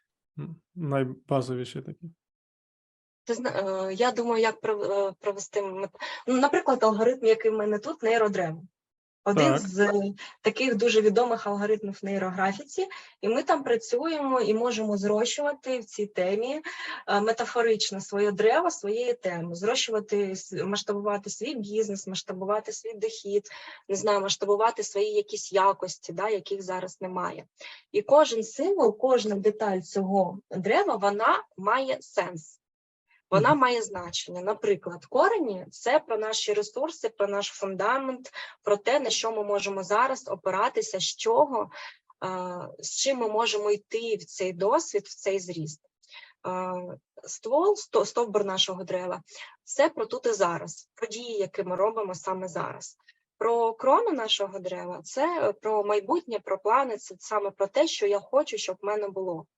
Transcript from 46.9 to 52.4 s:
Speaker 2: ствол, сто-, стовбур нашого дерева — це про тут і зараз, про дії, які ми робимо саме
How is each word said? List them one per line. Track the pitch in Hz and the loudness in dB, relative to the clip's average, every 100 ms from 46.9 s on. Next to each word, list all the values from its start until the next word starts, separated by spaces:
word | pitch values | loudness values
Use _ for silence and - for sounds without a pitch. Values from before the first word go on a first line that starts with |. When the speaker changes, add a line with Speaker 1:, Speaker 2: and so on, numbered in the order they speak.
| - _ - | -14 _ -20
Speaker 2:
ствол, | - - 220 277 381 415 | -16 -12 0 2 4 2
сто-, | - 226 | 2 2
стовбур | 202 - 240 202 | 2 0 2 2
нашого | 196 190 - 185 | 0 0 -2 -2
дерева — | 180 185 180 180 - - - - | -4 -4 -4 -8 -10 -18 -18 -18
це | - - 302 | -4 4 4
про | 320 220 | 2 -6
тут | 254 240 | -2 0
і | |
зараз, | 208 180 170 175 - - | 2 2 0 -6 -14 -20
про | - 226 | -8 -8
дії, | 214 240 214 | -6 -6 -4
які | 190 - | -4 -4
ми | 180 180 | -4 0
робимо | 202 226 202 | 0 0 -4
саме | 180 - 185 | -6 -6 -6